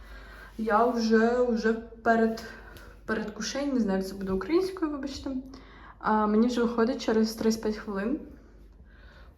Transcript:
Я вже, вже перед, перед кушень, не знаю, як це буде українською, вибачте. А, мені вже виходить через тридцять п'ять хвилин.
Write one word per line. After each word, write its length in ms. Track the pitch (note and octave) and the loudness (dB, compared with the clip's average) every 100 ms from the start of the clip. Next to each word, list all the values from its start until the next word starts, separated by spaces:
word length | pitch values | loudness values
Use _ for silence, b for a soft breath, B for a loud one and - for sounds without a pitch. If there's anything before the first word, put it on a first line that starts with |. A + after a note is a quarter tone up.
| B B B B B - | B B B B B -6
Я 260 | A3 G#3 | 2 4
вже, 580 | A#3+ A#3+ A3 A3 A3+ B3 | 4 2 4 6 6 4
вже 300 | B3 G#3+ A3 | 2 2 2
перед, 720 | A3+ - - A#3 A3+ A3+ A3+ - B B B B B - | 0 -4 -2 2 4 4 0 -8 B B B B B -6
перед 240 | A3 G#3 | -4 -4
кушень, 440 | - A3 C4+ C#4+ | -6 -6 -4 0
не 60 | B3 | 0
знаю, 180 | G3 F#3+ | 2 0
як 100 | F#3+ | -2
це 60 | |
буде 180 | G3 F#3+ | -6 -4
українською, 580 | F#3+ D4 E4+ F#4+ - D#4 | -2 2 2 2 -2 -4
вибачте. 400 | C#4+ B3+ - C#4+ C4 - B B B B B | -4 -8 -8 -8 -8 -10 B B B B B
А, 280 | - G#3+ G#3+ | 0 2 4
мені 200 | G#3+ B3 | 4 4
вже 160 | A#3+ | 2
виходить 420 | A3+ A#3 A3+ - | 0 2 0 0
через 300 | - A3 A3 | 0 2 2
тридцять 280 | - A3+ A3 | 0 0 0
п'ять 140 | A3 G#3+ | -2 -6
хвилин. 440 | - G3 G#3 D4+ - B B B B - - b b b b | -6 -4 -4 -4 -8 B B B B -20 -20 b b b b